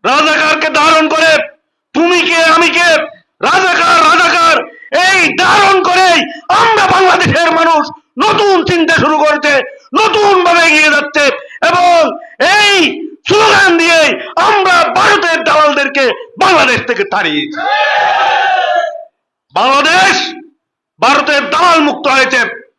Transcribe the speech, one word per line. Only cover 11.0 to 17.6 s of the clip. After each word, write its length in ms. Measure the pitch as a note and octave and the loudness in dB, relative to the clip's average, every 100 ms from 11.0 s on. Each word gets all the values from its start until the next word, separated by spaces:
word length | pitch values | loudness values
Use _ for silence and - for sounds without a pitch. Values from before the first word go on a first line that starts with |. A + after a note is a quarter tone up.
| D4 D4+ C#4+ - - - E4 | -2 -2 -2 -4 -14 -4 -2
এবং 220 | F4 F4+ E4+ D4 - - _ D#4+ G#4 | 0 2 2 0 -4 -16 _ 0 2
এই 180 | G#4 G4 D4+ - - - - | 2 0 -2 -4 -14 -14 -2
স্লোগান 500 | G4+ A4 G4+ F#4 E4+ | 0 2 2 2 2
দিয়েই 320 | E4+ E4 D4 G3 - - | 2 2 0 -2 -8 -2
আমরা 400 | F#4+ G#4 F#4 F4 D#4+ | 0 0 2 0 0
ভারতের 500 | F4+ - G#4 F4 D#4+ | 0 0 0 0 -2
দালালদেরকে 600 | D#4+ D4+ D4+ C#4+ C#4 C#4 C4 - - - | 0 2 2 0 -2 -2 -2 -4 -12 -2
বাংলাদেশ 420 | F#4+ F4 B3+ A#3+ - | 0 2 2 -2 -4
থেকে 160 | A3 | -6
তাড়িয়েছি। 560 | G3+ F#3+ E3+ D3+ C#3+ - | -4 -4 -2 -4 -6 -8